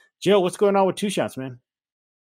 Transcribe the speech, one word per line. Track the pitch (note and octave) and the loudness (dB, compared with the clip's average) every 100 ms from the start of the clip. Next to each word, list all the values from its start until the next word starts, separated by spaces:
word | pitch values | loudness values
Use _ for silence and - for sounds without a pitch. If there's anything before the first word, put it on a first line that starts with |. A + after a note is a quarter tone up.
| _ _ | _ _
Joe, | E3+ G3+ | 2 2
what's | F3+ - | 2 0
going | G3+ G3 | 2 2
on | F#3+ | 0
with | - | 0
Two | G#3 | -4
Shots, | F#3 A2+ - | -2 -4 -6
man? | C3 B2 _ _ _ _ _ _ | -12 -14 _ _ _ _ _ _